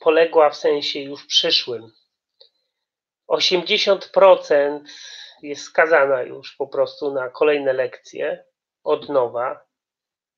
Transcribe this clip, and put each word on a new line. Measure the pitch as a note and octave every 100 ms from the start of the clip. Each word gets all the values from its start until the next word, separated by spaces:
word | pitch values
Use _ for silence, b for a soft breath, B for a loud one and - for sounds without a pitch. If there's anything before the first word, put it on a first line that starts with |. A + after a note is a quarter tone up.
poległa | - D#3+ E3 D#3+ D3
w | D3
sensie | E3 D3 C#3+ D3+
już | C#3 C#3+ -
przyszłym. | - E3+ D#3 - A#2 A2+ _ _ _ _ _ _ _ _ _ _ _ _ _ -
Osiemdziesiąt | D#3 - F3+ F3 G#3 G#3 F#3+ -
procent | - F#3+ F3+ - D3 C#3+ D3 B B B B B B
jest | D3 C#3+
skazana | - - E3 E3 C#3 C3+
już | B2 C3 - -
po | C#3
prostu | C#3 C3 - D3 C#3
na | B2+
kolejne | - D3+ D3 C#3
lekcje | C3 B2 - - C3+ C#3+ F3+ _ _ _ _ -
od | D3+ -
nowa. | C#3 A#2+ A#2+ B2+ D3 _ _ _ _ _ _ _